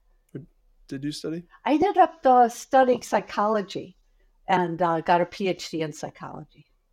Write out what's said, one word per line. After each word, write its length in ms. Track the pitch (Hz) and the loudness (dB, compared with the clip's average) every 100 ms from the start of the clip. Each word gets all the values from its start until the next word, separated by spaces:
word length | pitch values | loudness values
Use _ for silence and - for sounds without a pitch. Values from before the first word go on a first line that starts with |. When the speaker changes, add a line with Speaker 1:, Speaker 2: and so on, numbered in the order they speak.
| _ _ _ | _ _ _
Speaker 1:
Or 80 | 135 170 _ _ _ - | -18 -18 _ _ _ -16
did 160 | 139 | -10
you 80 | 143 | -10
study? 320 | 147 160 165 170 _ - | -8 -10 -10 -14 _ -2
Speaker 2:
I 80 | |
ended 240 | 294 381 381 | 0 2 4
up, 280 | 330 - 262 | 2 2 4
uh, 240 | 247 233 | 6 4
studying 520 | - - 262 254 233 | 0 0 4 4 2
psychology 960 | - 247 - - 208 214 185 151 175 _ _ _ _ _ - | -2 -4 -4 -2 0 0 -4 -10 -14 _ _ _ _ _ -2
and, 340 | 185 175 165 | 0 0 0
uh, 200 | 175 165 | 0 0
got 200 | 160 175 | 2 2
a 40 | 175 | 2
P 240 | - 190 | -4 -4
H 200 | 175 - | -4 -6
D 120 | 165 | -6
in 120 | 156 | -6
psychology, 800 | 151 147 - 143 151 151 147 _ _ _ | -8 -14 -14 -16 -16 -18 _ _ _ _